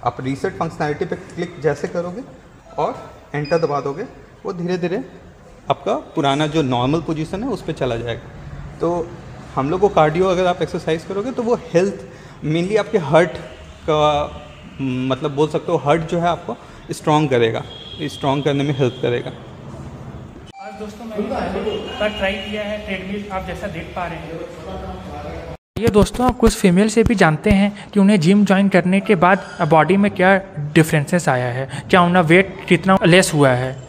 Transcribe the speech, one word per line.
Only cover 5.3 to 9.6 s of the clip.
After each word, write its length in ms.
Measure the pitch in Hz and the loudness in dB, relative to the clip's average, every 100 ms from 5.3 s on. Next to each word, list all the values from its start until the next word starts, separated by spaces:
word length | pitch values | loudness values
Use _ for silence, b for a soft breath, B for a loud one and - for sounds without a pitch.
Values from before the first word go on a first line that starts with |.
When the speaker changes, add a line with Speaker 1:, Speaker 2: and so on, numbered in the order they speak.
| - - - - | -20 -20 -20 -6
Speaker 1:
आपका 240 | 139 - | -4 -2
पुराना 540 | 247 - - 139 139 156 | -4 -4 -2 0 0 0
जो 140 | 156 | 0
normal 380 | 139 123 127 160 | 0 0 0 -2
position 440 | 160 156 156 190 | -2 -6 -4 -6
है 60 | 254 | -6
उस 120 | 190 | -6
पे 120 | - | -6
चला 220 | 156 131 117 | -4 -4 -4
जाएगा। 260 | 117 113 - - - - - - | -6 -8 -10 -18 -16 -14 -14 -4
तो 260 | 165 175 165 - - - - | -2 -2 -6 -10 -18 -18 -10
हम 140 | - | -4